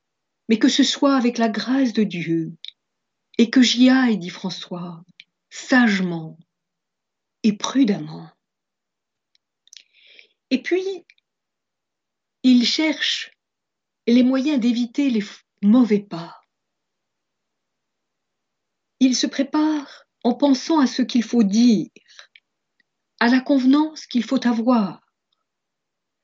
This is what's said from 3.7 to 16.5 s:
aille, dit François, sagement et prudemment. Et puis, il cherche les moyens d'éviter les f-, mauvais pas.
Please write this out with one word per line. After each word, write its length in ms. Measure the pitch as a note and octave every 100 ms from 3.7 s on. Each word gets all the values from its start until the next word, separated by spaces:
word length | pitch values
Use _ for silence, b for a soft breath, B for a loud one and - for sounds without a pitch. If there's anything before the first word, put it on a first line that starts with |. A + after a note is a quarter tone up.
| A#3 B3+
aille, 280 | C4 B3 G3
dit 120 | F3
François, 720 | - F#3 - - F3 F3 E3 - - _ _ _
sagement 880 | - - B3+ A3+ G3 F3+ E3 D#3+ D#3+ _ _ _ _ _ _ _ _ _ _
et 100 | A3
prudemment. 760 | G#3 - C4 A3+ E3 D#3 E3 E3 _ _ _ _ _ _ _ _ _ _ _ _ _ _ - b b b b b b _
Et 120 | B3+
puis, 440 | - F4+ F#4+ F4+ - _ _ _ _ _ _ _ _ _ _ _ _ _
il 220 | B3+ B3 A3+
cherche 680 | - D#4 - - - - _ _ _ _ _ _ _ -
les 160 | B3
moyens 360 | B3+ C4+ C#4 C#4
d'éviter 500 | A#3+ A#3 A#3+ - C#4
les 120 | A3
f-, 220 | G3 - _ _
mauvais 400 | G3+ B3+ A3 G3+
pas. 400 | - E3 E3+ - _